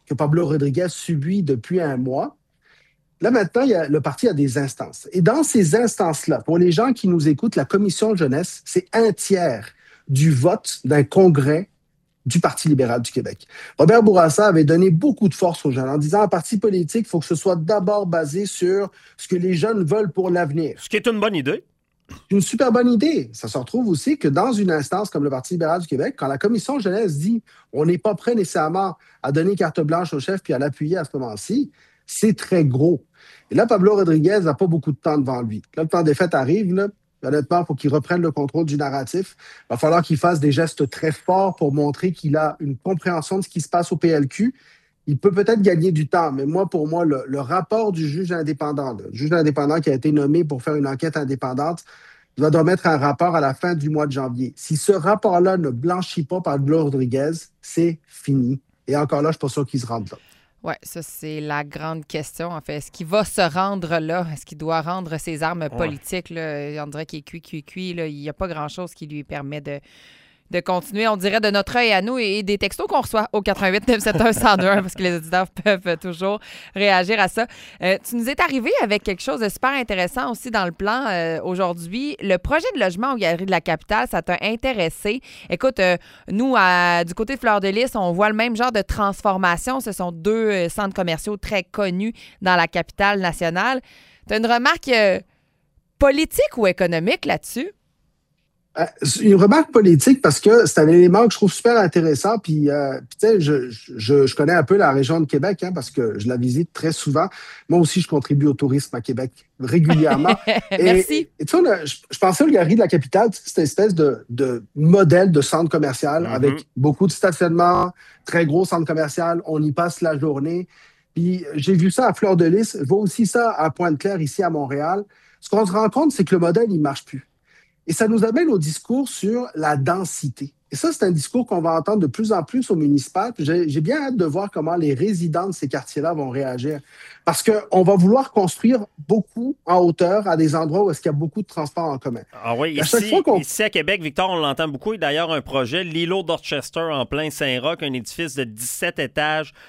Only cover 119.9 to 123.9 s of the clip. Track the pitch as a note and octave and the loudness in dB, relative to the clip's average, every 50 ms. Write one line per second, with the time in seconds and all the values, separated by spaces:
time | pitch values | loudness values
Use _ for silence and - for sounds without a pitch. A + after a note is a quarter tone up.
119.9 | E3 - F3 D#3+ D#3 C#3 D3 D#3+ C#3 C#3 C#3 D#3+ E3+ F3+ F#3 - _ _ _ _ | -4 -2 -2 -2 -2 0 -2 -2 -2 -2 -4 -4 -4 -6 -6 -10 _ _ _ _
120.9 | _ _ _ _ - E3 E3+ F3+ F#3 F3+ E3 C#3+ D#3 D3+ C#3 F#3 G3 E3 E3+ F#3+ | _ _ _ _ -6 -2 -2 0 -2 -2 -4 -8 -6 -4 0 2 2 4 4 2
121.9 | E3+ - B3+ A3 - - A3 G3 F#3+ E3+ F3 E3 E3+ G#3+ A3+ - - G3 D3 B2 | 2 2 2 2 2 2 2 2 4 4 4 4 4 2 0 -2 -4 -6 -2 0
122.9 | F#3+ G3+ G#3+ F3 - - A3+ F#3 - A#3+ A#3 A3+ - - D#3 D#3+ - - F3 E3+ | 0 2 0 0 0 0 0 0 2 2 0 0 0 0 -2 -2 -2 -2 -2 -2